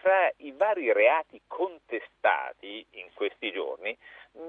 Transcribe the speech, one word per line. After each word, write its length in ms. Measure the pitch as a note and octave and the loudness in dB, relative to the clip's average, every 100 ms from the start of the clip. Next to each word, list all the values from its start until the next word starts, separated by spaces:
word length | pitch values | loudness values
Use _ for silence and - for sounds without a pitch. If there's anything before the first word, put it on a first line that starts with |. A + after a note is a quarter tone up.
fra 280 | F#3 F#3+ E3+ - | 2 4 2 -2
i 140 | C#3+ | -8
vari 400 | C3+ G#3 G3 A#2+ | -2 0 0 2
reati 480 | G#2 A2+ D#3+ - - - | 6 6 4 -2 -14 -12
contestati 1400 | - F#3 D#3+ - A#2+ - _ A2+ D#2 C2 - G2 G#2+ - | -6 -6 -6 -10 -10 -10 _ 0 0 -2 -12 -14 -16 -16
in 140 | G#2 F2+ | -20 -16
questi 380 | - G2+ - G#2+ | -6 -6 -4 -8
giorni, 460 | F#2 C#2+ C#2+ G2+ - - - - C3+ | -6 -6 -8 -10 -10 -16 -20 -20 -18